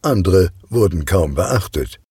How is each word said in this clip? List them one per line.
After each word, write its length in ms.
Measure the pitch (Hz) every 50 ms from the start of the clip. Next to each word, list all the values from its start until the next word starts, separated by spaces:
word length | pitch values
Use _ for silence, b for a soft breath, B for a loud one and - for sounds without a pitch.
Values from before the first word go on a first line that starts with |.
andere 480 | - 156 131 104 90 95 92 92 90 90 - - - _
wurden 380 | 110 117 107 98 82 82 73
kaum 280 | 71 92 95 82 76 69
beachtet. 640 | 71 90 120 127 113 92 - - 78 65 - - - _ _